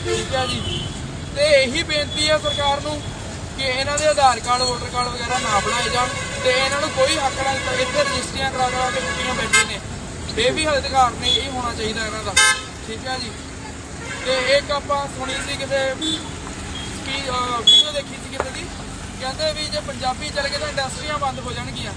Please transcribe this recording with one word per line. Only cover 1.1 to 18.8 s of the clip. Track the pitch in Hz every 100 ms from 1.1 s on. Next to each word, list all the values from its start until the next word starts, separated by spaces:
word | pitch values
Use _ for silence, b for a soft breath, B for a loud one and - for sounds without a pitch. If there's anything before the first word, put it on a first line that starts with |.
| - - -
ਤੇ | 294 285
ਇਹੀ | 262 285
ਬੇਨਤੀ | 349 302 294 294 302
ਹੈ | 302
ਸਰਕਾਰ | 302 294 285 285
ਨੂੰ | 294 294 294 - - - - -
ਕਿ |
ਇਹਨਾਂ | 269 254 277 294
ਦੇ | 302
ਆਧਾਰ | 294 269 240
ਕਾਰਡ, | 226 247
ਵੋਟਰ | 254 240 240
ਕਾਰਡ | 247 247
ਵਗੈਰਾ | 240 233 247
ਨਾ | 254 202
ਬਣਾਏ | 196 247 240
ਜਾਣ | 247 247 - - -
ਤੇ | 254
ਇਹਨਾਂ | 254 269 277
ਨੂੰ | 302
ਕੋਈ | - 269 311
ਹੱਕ | 269 254 269
ਨਾ |
ਦਿੱਤਾ। | 269 254
ਇੱਥੇ | 254 359 262
ਰਜਿਸਟਰੀਆਂ | 554 - - 277 269
ਕਰਾ | 262 254
ਕਰਾ | 254 254
ਕੇ | 262
ਕੁੱਟੀਆਂ | 254 262 262
ਬੈਠੇ | 254 214 - 480
ਨੇ, | 208 - - - - - -
ਇਹ | 240
ਵੀ | 320 311
ਅਧਿਕਾਰ | 285 269 262 247
ਨਹੀਂ, | 233 247 247
ਇਹ | 269
ਹੋਣਾ | 262 240
ਚਾਹੀਦਾ | 233 220 220 220
ਇਹਨਾਂ | 220
ਦਾ, | 214 185 208 - - - -
ਠੀਕ | 220 262
ਹੈ | 254
ਜੀ। | 240 - - - - - - - - - 240
ਤੇ | 262 254 277
ਇੱਕ | 285
ਆਪਾਂ | 285 277 285 285
ਸੁਣੀ | - 262
ਸੀ | 269 269 277
ਕਿਤੇ | 269 269 269
ਸਪੀ-, | 262 311 311 - - - - - - - - 269 269 269
ਅਹ, | 247 247 240
ਵੀਡੀਓ | 226 - -
ਦੇਖੀ | 285 277 -
ਸੀ | - 539
ਕਿਤੇ | -
ਦੀ, | - 339 -